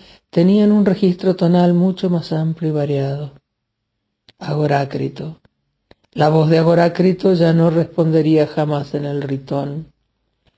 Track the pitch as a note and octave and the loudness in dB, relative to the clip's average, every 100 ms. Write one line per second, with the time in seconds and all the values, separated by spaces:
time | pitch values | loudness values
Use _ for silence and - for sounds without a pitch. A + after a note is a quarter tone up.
0 | - - _ - F3+ G3+ G#3 G#3 G3+ F#3 | -20 -20 _ 0 2 4 4 2 2 2
1 | F#3+ F3+ F#3+ F#3 F3 F3 F3 F3 F#3 F#3 | 0 0 -2 0 2 2 4 2 0 -2
2 | F#3+ F3 D#3+ D#3+ D#3+ D#3+ D#3+ D3+ C#3+ C#3+ | -2 -4 -4 -4 -4 -4 -4 -4 -2 -2
3 | C#3 C#3+ D3 - _ _ _ _ _ _ | -4 -6 -10 -14 _ _ _ _ _ _
4 | _ _ _ _ C#3+ D3 D3+ C#3+ C#3 C#3 | _ _ _ _ -8 -2 0 0 -2 -4
5 | C3+ C#3 D3+ D#3+ _ _ _ _ _ _ | -8 -8 -14 -14 _ _ _ _ _ _
6 | _ - D3+ D#3+ D#3 E3 E3 E3+ E3+ E3+ | _ -2 0 2 2 2 4 4 2 2
7 | F3+ F#3 G3 F3+ E3 E3 E3 E3 D#3+ - | 0 2 0 2 2 4 2 2 -2 -2
8 | D#3+ D#3+ D3+ D#3 D3 - D3+ D3 C#3+ D3 | 0 2 2 2 2 -2 -2 -4 -4 -8
9 | C#3+ C#3+ C#3+ C3+ C#3 C#3+ C#3+ D3 D#3+ _ | -6 -8 -6 -8 -6 -6 -6 -10 -14 _
10 | _ _ _ _ _ | _ _ _ _ _